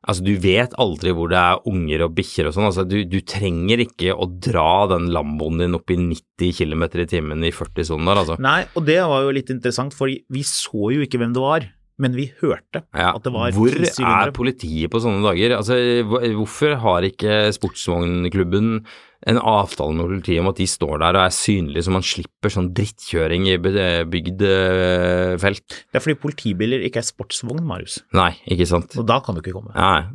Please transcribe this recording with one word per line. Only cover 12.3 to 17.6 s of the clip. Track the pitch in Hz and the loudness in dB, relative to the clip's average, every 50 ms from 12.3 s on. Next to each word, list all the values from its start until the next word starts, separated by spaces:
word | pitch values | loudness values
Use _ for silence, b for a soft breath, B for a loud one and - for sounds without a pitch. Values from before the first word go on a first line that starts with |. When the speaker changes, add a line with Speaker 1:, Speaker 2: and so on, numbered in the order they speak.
| - - | -6 -2
Speaker 2:
hørte | - 151 - - _ _ - 160 160 _ | 0 0 0 -2 _ _ -10 -10 -10 _
Speaker 1:
Ja, | - - 90 90 87 | -4 0 0 0 0
Speaker 2:
at | - | 0
det | - 131 | -4 -4
var | 123 110 113 120 | -2 -2 -2 0
Speaker 1:
hvor | 95 101 110 123 | 2 4 4 4
Speaker 2:
ti | 143 156 175 | 4 2 0
syv | 160 - - 127 | 0 0 0 0
hundre. | 90 85 92 101 | 2 4 4 2
Speaker 1:
er | 143 | 2
politiet | 143 127 120 131 127 - - 80 78 80 80 80 | 0 -2 -2 -2 -2 -4 -8 -6 -4 -2 -2 -2
på | - 113 | -2 0
sånne | 113 120 101 98 | 0 0 0 2
dager? | 104 104 92 85 104 120 123 | 2 2 2 2 2 2 2
Altså, | 104 107 107 127 123 123 123 120 120 | 0 0 0 2 2 2 2 2 2
hvor-, | 117 104 110 127 120 117 110 | 2 0 0 0 0 0 0
hvorfor | 104 110 104 - - 151 151 147 131 | 0 -2 -4 -2 0 0 2 2 2
har | 113 107 90 87 | 2 2 2 2
ikke | 90 98 - - - 107 107 107 107 107 101 | 2 0 -2 -2 0 2 2 4 2 2 0
sportsvognklubben | - | 0